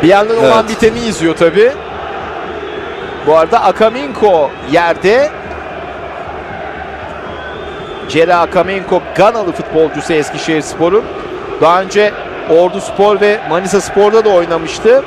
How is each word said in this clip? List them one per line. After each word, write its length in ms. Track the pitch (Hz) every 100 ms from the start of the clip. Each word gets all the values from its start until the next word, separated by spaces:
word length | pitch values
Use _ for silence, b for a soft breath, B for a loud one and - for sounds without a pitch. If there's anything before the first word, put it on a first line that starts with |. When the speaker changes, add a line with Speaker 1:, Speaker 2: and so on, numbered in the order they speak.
Speaker 1:
Bir 40 | 160
yandan 300 | 196 214 226
olan 280 | 262 226 220
Speaker 2:
Evet. 20 |
Speaker 1:
biteni 300 | 220 226 226
izliyor 360 | 233 180 165 156
tabii. 360 | 170 165 233 294 - - - - - - - - - - - - - - -
Bu 100 | 160
arada 240 | 165 226
Akaminko 880 | 202 185 220 233 285 220 214 180 139 - -
yerde. 580 | 151 170 165 180 233 294 - - - - - - - - - - - - - - - - - - - - - - - - - - 185 -
Cere 260 | 147 165 175
Akaminko, 680 | 165 180 170 196 180 185 - -
Ganalı 360 | 196 233 196
futbolcusu 640 | 151 143 156 156 147 -
Eskişehirspor'un. 880 | 165 143 147 - 156 143 - 165 202 240 - - - - -
Daha 200 | 156 175
önce 300 | 190 202 208 208 - - -
Orduspor 720 | 160 180 185 - - 202 208
ve 180 | 202 214 147
Manisa 320 | 160 190 202
Spor'da 440 | - - 208 220 214
da 40 |
oynamıştı. 720 | 185 170 165 165 - 214 254